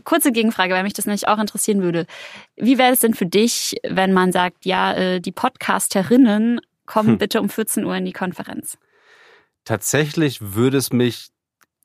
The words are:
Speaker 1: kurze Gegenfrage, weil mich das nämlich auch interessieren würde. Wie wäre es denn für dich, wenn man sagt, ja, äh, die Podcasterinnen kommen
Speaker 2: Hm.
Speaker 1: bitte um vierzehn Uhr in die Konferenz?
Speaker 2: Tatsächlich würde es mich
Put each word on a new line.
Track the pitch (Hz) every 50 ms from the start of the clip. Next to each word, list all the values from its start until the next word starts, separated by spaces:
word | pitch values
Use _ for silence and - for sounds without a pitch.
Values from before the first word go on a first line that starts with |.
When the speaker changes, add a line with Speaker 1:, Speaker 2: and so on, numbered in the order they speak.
| -
Speaker 1:
kurze | - 311 339 - 302
Gegenfrage, | 233 233 220 220 220 - 185 180 185
weil | 185 190
mich | 208 202
das | - 208 208
nämlich | 208 202 - -
auch | 214 214
interessieren | 214 202 - - - - 214 202
würde. | 185 175 170 170 156 - - - - - - - - _ _
Wie | - - 220 269 233
wäre | 254 247 262
es | 247
denn | - 226 220
für | - 202
dich, | 170 170 196 220 240 - - - - - - -
wenn | - 170 185 190 190 190
man | 185 185 185
sagt, | 180 185 180 180 - _ -
ja, | 185 185 185 190 196 190
äh, | 170 185 185 185 185
die | 175 196
Podcasterinnen | 185 - - - - _ - - 196 196 - - - 202 185 - 233 247 277 226 202 214 220 233 240 233 - _ _ _ _
kommen | - - 220 214 220 226
Speaker 2:
Hm. | 190
Speaker 1:
bitte | 214 202 - 226
um | 202 202
vierzehn | - - 220 - - 226 190
Uhr | 170 180
in | 185 185
die | 185 180
Konferenz? | - 190 185 170 - - - 190 - - - - - _ _ _ _ _ _ _ _ _ _ - _ _ _ _ _ _
Speaker 2:
Tatsächlich | - 110 101 - - - 139 156 147 151 170 156 143 120 - 110 101 95
würde | 107 120 131 131 139
es | 123 -
mich | - 120 123 123 113 - - - _ _ _ _ _ _ _ _ _ _ _